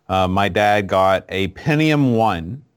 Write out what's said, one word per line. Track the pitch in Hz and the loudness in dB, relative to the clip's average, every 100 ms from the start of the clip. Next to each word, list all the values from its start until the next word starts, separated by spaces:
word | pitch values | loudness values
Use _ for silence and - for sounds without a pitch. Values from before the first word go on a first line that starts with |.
| - | -4
uh, | 95 92 | -2 0
my | 95 101 | 0 0
dad | 98 104 104 95 | 2 2 2 0
got | 98 95 95 - | 2 2 0 -2
a | 92 95 | -6 -6
Pentium | - 160 151 156 147 131 113 | -6 -2 0 2 2 2 2
one. | 110 85 82 131 - | 0 -2 -8 -12 -16